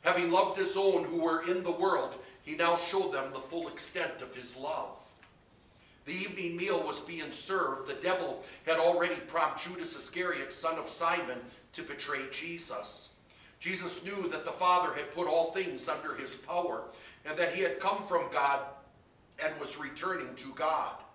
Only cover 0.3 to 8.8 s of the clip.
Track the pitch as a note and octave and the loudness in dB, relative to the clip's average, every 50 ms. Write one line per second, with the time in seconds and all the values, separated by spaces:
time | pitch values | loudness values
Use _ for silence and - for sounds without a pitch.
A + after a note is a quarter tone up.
0.3 | E3+ F#3+ G3+ G3 F#3+ F#3+ F#3 - - G3 G3 G3 F3+ E3+ D#3+ E3 E3 E3+ D#3+ E3 | 6 6 6 4 4 0 0 0 2 4 4 6 6 6 2 2 0 2 2 2
1.3 | D#3+ E3+ E3 F3 F#3 F#3 F3 F3 E3+ - F#3+ F#3 F3 D3 - - - - - - | 2 2 2 0 0 0 0 -2 0 2 4 4 4 2 0 -2 -4 -10 -14 -16
2.3 | - - - D3+ D#3 D#3+ E3+ E3+ F3 E3+ - - G3 G3 F3+ - C#3+ C3+ C3+ C3+ | -20 -16 -10 -10 -2 2 4 4 4 2 2 0 0 2 2 2 0 -2 -2 -4
3.3 | C3 C3 - - E3+ E3+ D#3+ - - - - - - F3 D#3+ - - - B2+ - | -6 -8 -8 -6 -6 -6 -6 -6 -8 -10 -12 -8 -4 -2 -2 -2 -4 -8 -10 -12
4.3 | B2 B2+ B2 - - C3 - D#3 D#3 - - - - - - - - - - - | -12 -12 -12 -12 -10 -6 -4 -4 -2 -2 -4 -6 -10 -14 -18 -20 -20 -20 -20 -20
5.3 | - - _ _ _ - _ - _ - - - - - - C#3+ E3+ F#3 G3 G#3+ | -20 -20 _ _ _ -20 _ -20 _ -20 -20 -20 -20 -18 -10 -6 -4 -4 -4 -4
6.3 | F3+ F#3+ F3+ E3+ E3 E3+ F3+ G3+ F#3+ E3 - D3+ C#3+ - - - E3+ D#3+ D#3 D#3 | -4 -2 -2 -2 -2 0 0 2 2 2 2 0 -4 -6 -6 -8 -8 -6 -6 -8
7.3 | - - - - F#3+ F#3 D#3 C#3 C3+ C3+ C3 C#3 C3+ - - F3+ F#3 F#3 E3+ C#3+ | -8 -10 -4 0 2 2 2 2 0 -4 -4 -6 -6 -2 2 2 2 2 2 -2
8.3 | B2 - - - - - - D#3+ D#3+ D#3+ | -4 -6 -8 -14 -16 -8 2 2 4 8